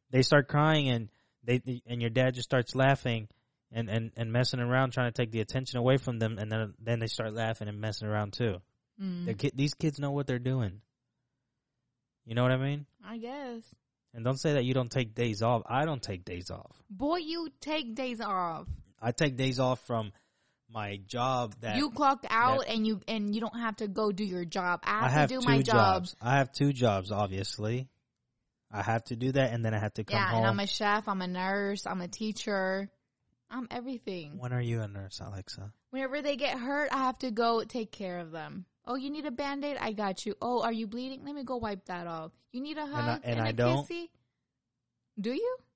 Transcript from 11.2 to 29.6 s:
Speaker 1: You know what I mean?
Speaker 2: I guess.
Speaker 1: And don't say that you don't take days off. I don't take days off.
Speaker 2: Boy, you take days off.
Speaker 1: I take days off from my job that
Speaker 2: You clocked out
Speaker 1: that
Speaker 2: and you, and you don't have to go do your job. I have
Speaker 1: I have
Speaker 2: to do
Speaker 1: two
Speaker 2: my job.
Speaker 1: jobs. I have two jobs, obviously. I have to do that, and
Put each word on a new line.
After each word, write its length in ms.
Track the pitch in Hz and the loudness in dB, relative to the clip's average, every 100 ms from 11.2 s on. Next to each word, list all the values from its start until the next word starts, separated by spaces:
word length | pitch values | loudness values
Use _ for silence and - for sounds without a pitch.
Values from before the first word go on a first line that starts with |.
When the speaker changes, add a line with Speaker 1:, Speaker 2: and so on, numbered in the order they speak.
| _ _ _ _ _ _ _ _ _ _ - | _ _ _ _ _ _ _ _ _ _ -4
Speaker 1:
You 80 | |
know 80 | 117 | 2
what 80 | 127 | 4
I 60 | 127 | 4
mean? 300 | 135 147 143 _ | 0 -2 -6 _
Speaker 2:
I 140 | 196 233 | -14 -10
guess. 440 | 233 285 262 233 220 _ _ _ _ | -10 -8 -8 -10 -14 _ _ _ _
Speaker 1:
And 120 | 117 | -4
don't 140 | 117 135 | -2 0
say 140 | 160 | 2
that 100 | 147 | 2
you 100 | 123 | 2
don't 160 | 131 120 | 2 0
take 240 | 135 117 | 0 -2
days 260 | 110 120 104 | 0 0 2
off. 220 | 113 117 - | 2 2 2
I 180 | 123 | 0
don't 180 | 156 135 | 0 -2
take 220 | - 92 | -4 -8
days 260 | - 87 - | -6 -10 -8
off. 220 | 82 - - - | -12 -14 -20 -16
Speaker 2:
Boy, 280 | 190 285 349 | -4 -2 -2
you 300 | 311 339 320 - | -4 -6 -8 -10
take 340 | - 311 240 | -6 -4 -4
days 260 | 226 254 226 | -6 -6 -4
off. 460 | 220 190 175 156 185 - - - | -4 -2 -2 -4 -8 -12 -14 -8
Speaker 1:
I 120 | 113 | -4
take 240 | - 151 127 | 2 0 2
days 240 | 131 123 | 0 2
off 200 | 127 127 - | 2 2 -2
from 240 | 117 107 - _ _ _ _ _ | -4 -4 -10 _ _ _ _ _
my 280 | 113 104 101 95 | -8 -6 -8 -6
job 480 | 123 127 127 117 - | -2 0 0 -2 -6
that 160 | 110 240 | -2 0
Speaker 2:
You 140 | 294 | 0
clocked 360 | 233 285 277 226 | 2 2 2 0
out 320 | 226 247 269 - | 2 4 2 0
Speaker 1:
that 80 | |
Speaker 2:
and 120 | 226 220 | 0 0
you, 140 | 208 - | 0 -2
and 260 | 226 208 | -2 0
you 60 | 214 | -2
don't 160 | 220 233 | -4 -4
have 180 | 233 214 | -4 -4
to 120 | 208 | -4
go 220 | 190 214 | 0 0
do 120 | 190 | 2
your 200 | 208 180 | -2 -2
job. 360 | 175 196 180 175 | -4 -2 0 0
I 60 | - | 0
have 140 | 214 | 2
Speaker 1:
I 40 | 127 | 4
have 180 | 143 143 | 6 4
Speaker 2:
to 40 | 262 | 4
do 40 | |
Speaker 1:
two 60 | 139 | 4
Speaker 2:
my 160 | 135 | 4
job. 120 | - 214 98 92 | 6 6 6 4
Speaker 1:
jobs. 120 | 90 - | 0 -4
I 160 | 117 139 | 2 4
have 140 | 131 | 4
two 200 | - 143 | 2 2
jobs, 380 | 131 120 98 92 | 4 4 4 0
obviously. 760 | 101 104 95 95 - 107 123 131 _ _ _ _ _ _ _ _ | 0 0 -2 -4 -4 -2 -2 -6 _ _ _ _ _ _ _ _
I 120 | 104 | -4
have 220 | 98 113 | 0 0
to 120 | - 117 | 0 -2
do 160 | 127 | 2
that, 200 | 135 131 | 4 4
and 120 | 117 | 2